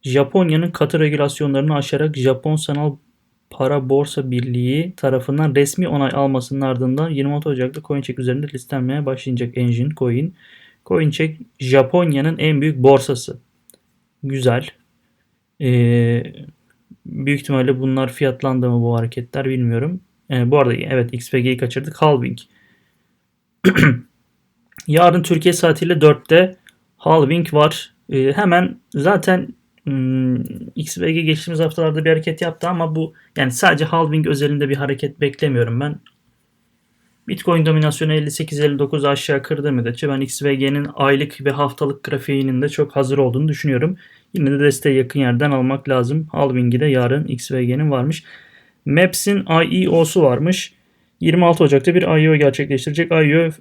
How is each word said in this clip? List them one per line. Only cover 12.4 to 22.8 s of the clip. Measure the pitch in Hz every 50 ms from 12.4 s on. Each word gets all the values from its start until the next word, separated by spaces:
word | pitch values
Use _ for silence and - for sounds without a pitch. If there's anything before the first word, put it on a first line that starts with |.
| - 156 156 143
büyük | 143 156 147
borsası. | 127 123 135 139 135 127 - 135 120 - - - - _ _ _ _ _ _ - _ _ _ _ _ _ _ _ _ -
Güzel. | 139 135 135 123 127 117 127 151 - - _ _ _ _ _ _ _ _ _ _ _ _ _ _ _ _ _
Ee, | 151 127 123 123 120 120 120 120 117 117 120 117 - - - - 147 - _ _ _ _ _ _ _ _ - _ _
büyük | - - - 135 139 143 135
ihtimalle | - - 143 131 127 127 135 127
bunlar | 131 135 131 135 131 127
fiyatlandı | 127 - 147 131 123 123 - 135 131 127 123 123
mı | 120 120
bu | 117 117 120
hareketler | 117 113 117 - - 120 - - 143 127
bilmiyorum. | 131 131 127 123 117 117 117 131 160 180 185 _ _ _ _ _ _
Ee, | 139 123 120 120
bu | 139 147
arada | 135 123 117
evet, | - - - 135 127 120 120 123
X | 120 120 -
P | - 131
G'yi | 120 127 127
kaçırdık. | 123 131 117 - 135 139 151 151 -
Halving. | 160 151 147 127 120 - - 120 - _ _ _ _ _ _ _